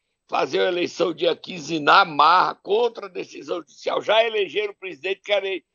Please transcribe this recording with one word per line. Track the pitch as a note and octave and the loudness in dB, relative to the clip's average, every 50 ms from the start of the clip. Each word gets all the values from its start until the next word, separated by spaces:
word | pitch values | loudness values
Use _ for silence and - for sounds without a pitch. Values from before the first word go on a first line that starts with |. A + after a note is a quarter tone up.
| _ _ _ _ _ _ | _ _ _ _ _ _
fazer | - - E3+ C#3+ C3+ F#3+ | -4 -2 -2 0 0 0
a | F#3+ F#3+ | 0 0
eleição | F3+ F3 F3 C#3 - - E3+ F#3 D#3+ | 0 -2 -2 -4 -2 -2 -2 -2 -2
dia | C#3+ D#3+ E3+ D#3 | 0 0 0 0
quinze | - - - - F3+ D3 C3+ E3 D#3+ | -2 -4 -10 -12 -10 -8 -6 -6 -2
na | D3 D3 D#3+ F#3 G3 | 2 4 6 6 6
marra, | F3 D#3 C#3+ D3 D#3 E3+ F#3 D#3+ D#3 D3+ | 4 4 4 6 6 6 6 4 2 -2
contra | - - - G3 A3 B3 A#3 A3+ - G3+ G3 | -6 -4 -2 0 0 0 0 -2 -6 -12 -12
a | |
decisão | F3 F#3 G3 - - - - C#3 F3+ F3 | -10 -10 -12 -10 -12 -14 -10 -8 -8 -8
judicial. | D#3 _ _ - - D#3+ - F3 | -8 _ _ -10 -6 -4 -4 -2
Já | C3+ D3 G3+ A3 A3+ | 0 2 2 4 2
elegeram | A#3 A3 G#3+ G3 E3+ C#3 F#3+ G#3+ G#3 | 2 0 -2 -2 -2 -2 -4 -4 -6
o | G3+ _ | -6 _
presidente, | - F#3+ E3+ C#3 C3+ F#3 G3 - - | -14 -14 -12 -8 -6 -6 -6 -6 -4
querem | - G3+ G3+ F#3+ G3 F#3+ E3+ - _ _ | -2 -2 -2 0 -2 -6 -8 -10 _ _